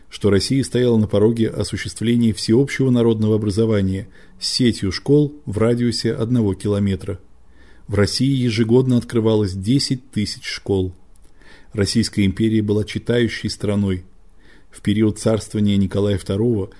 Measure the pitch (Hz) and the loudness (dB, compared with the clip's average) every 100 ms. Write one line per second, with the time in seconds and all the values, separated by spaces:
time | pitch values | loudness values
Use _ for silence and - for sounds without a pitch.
0 | - - 101 98 95 135 127 123 123 113 | -20 -2 2 2 2 -2 0 0 2 2
1 | 107 101 107 117 110 - 101 101 104 - | 2 2 2 2 -2 -2 -6 -6 -8 -4
2 | 110 120 117 104 - 113 139 - 131 123 | 0 2 2 0 2 2 2 0 2 4
3 | 117 107 107 107 107 98 113 104 95 95 | 2 2 2 2 0 0 2 2 0 -2
4 | 98 - - - - - 123 107 98 - | -8 -18 -20 -12 -8 0 0 2 -4 -4
5 | - 147 147 147 - 104 110 120 120 110 | 2 2 2 -4 -8 -2 0 2 0 0
6 | 117 110 113 123 104 92 104 101 101 92 | -2 -2 0 0 0 -2 -2 0 0 -2
7 | - 95 - - - - - - - 101 | -6 -12 -14 -20 -20 -20 -20 -20 -6 0
8 | 98 - 131 135 123 110 113 123 127 123 | 0 2 0 2 0 0 2 4 4 0
9 | - 120 110 110 101 92 95 139 - 127 | 0 0 2 2 0 -4 0 0 0 -6
10 | - - - - - - - 98 92 90 | -6 -6 -4 -6 -12 -12 -2 -2 -2 -8
11 | - - - - - - - - 101 117 | -20 -20 -20 -20 -20 -20 -12 -4 -2 0
12 | 110 - 98 92 113 110 107 104 101 107 | -2 0 0 2 0 0 0 -2 -2 -8
13 | - 120 113 - 110 - 101 104 101 92 | -2 0 0 -2 -8 -6 -2 0 0 -2
14 | 90 - - - - - - - - 104 | -6 -20 -20 -20 -20 -20 -20 -8 -2 2
15 | 110 104 113 110 - 110 104 101 95 101 | 2 0 -2 -2 -2 -2 2 2 0 0
16 | 104 92 - 98 117 110 95 | 0 -2 -2 -2 0 -2 -4